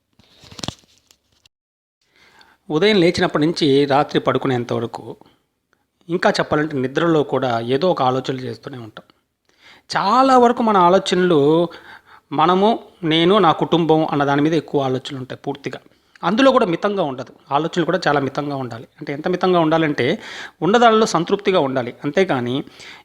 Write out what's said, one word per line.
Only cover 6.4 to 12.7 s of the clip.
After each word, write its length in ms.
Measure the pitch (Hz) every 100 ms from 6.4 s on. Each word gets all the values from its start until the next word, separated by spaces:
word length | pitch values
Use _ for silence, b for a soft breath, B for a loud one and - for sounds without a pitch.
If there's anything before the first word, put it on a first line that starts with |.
| 160 151 156 147
నిద్రలో 460 | 127 139 170 160
కూడా 380 | 139 131 131 117
ఏదో 300 | 117 135 185
ఒక 120 | 160
ఆలోచనలు 360 | 131 131 131 131
చేస్తూనే 400 | 127 113 - 131
ఉంటాం. 240 | 110 - - _ _ _ _ b b b b 165
చాలా 420 | 185 233 269 254
వరకు 240 | 240 240
మన 140 | 226 202
ఆలోచనలు 920 | 175 190 190 185 180 160 143 160 170 B B B B B B
మనము, 460 | 143 160 185 202